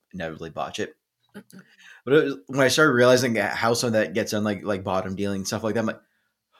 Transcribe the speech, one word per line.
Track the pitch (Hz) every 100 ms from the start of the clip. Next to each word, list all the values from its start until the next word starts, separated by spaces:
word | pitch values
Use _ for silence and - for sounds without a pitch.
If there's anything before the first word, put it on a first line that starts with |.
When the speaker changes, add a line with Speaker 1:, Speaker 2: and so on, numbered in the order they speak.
| _
Speaker 1:
inevitably | 92 82 80 82
botch | 78 71 -
it. | 104 - _ _ _ 202
Speaker 2:
Mm-mm. | - 185 _ _ - - -
Speaker 1:
But | 147
it |
was, | 139 139 -
when | 135
I | 131
started | 143 156
realizing | 123 123 127 127 110
how | 101 - 113 -
some | 123
of |
that | 110 95 101
gets | 104
done, | 107
like, | 104 101
like | 92 95
bottom | 98 95 95 95
dealing | 101 98
and | 95
stuff | 107
like | 110 110
that, |
I'm | 110
like, | - _ _ _ _ _ _